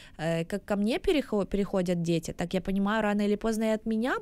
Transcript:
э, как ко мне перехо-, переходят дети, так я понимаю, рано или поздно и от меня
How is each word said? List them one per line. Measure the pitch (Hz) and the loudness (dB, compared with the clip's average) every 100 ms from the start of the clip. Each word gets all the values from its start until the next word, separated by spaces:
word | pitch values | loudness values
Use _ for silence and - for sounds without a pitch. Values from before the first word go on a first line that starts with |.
| - - | -18 -6
э, | 160 165 | -2 -2
как | 165 202 | -2 -6
ко | - 202 | -2 0
мне | 208 277 | 0 0
перехо-, | - 311 - 208 | 2 0 2 0
переходят | 185 202 202 196 180 175 | 0 0 0 0 0 0
дети, | 170 170 - | 2 0 -2
так | - 175 | -4 -2
я | 185 | -2
понимаю, | 190 196 196 220 | -2 0 2 2
рано | 208 208 | 2 2
или | 208 202 | 2 2
поздно | 226 220 | 0 0
и | 220 | 0
от | 220 226 | 0 0
меня | 220 247 440 | 0 0 0